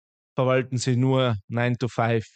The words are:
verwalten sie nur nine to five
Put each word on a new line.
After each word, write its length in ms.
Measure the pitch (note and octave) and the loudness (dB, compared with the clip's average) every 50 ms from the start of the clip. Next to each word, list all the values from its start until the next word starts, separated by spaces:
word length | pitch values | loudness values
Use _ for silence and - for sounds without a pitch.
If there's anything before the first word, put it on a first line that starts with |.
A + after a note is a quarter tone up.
| _ _ _ _ _ _ _ | _ _ _ _ _ _ _
verwalten 420 | - C3 B2+ B2+ C3 B2 B2+ C3+ | -2 0 2 2 0 0 -2 -4
sie 200 | A#2+ - C3 B2+ | -4 -2 0 0
nur 400 | A#2+ C3 C3 C3 C3 B2+ B2 A2+ G2+ - - | 2 2 2 2 2 2 0 -2 -4 -6 -6
nine 280 | A#2 A#2 A#2+ B2 B2 | -4 -2 -2 -2 -2
to 120 | - - A#2 | -2 -4 -4
five 380 | - - A#2 A#2 A#2 A2+ G2+ - _ | -2 -2 0 0 0 -2 -4 -6 _